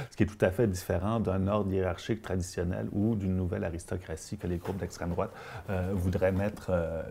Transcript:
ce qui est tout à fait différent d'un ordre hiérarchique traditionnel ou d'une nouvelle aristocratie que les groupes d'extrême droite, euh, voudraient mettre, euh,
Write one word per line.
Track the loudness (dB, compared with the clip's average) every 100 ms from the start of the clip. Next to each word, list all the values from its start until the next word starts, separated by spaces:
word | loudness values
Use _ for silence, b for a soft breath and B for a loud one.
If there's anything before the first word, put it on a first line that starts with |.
| -8
ce | 2
qui |
est | 2
tout | 4
à | 4
fait | 6 4
différent | 2 0 0 2 0
d'un | 2 2 2
ordre | 2 2
hiérarchique | 2 2 -2 -4 -4
traditionnel | -2 -2 -2 -2 -2 -2 -2
ou | 2 2 2
d'une | 2 2
nouvelle | 0 0
aristocratie | -2 -6 -6 -6 -6 -10 -8 -6
que | -2
les | -2
groupes | -2 -4
d'extrême | -6 -4 -2
droite, | -2 -2 B B -12 -4
euh, | -2 0
voudraient | 0 2 4 4
mettre, | 4 0 -2 0
euh, | 0 2 -2 -4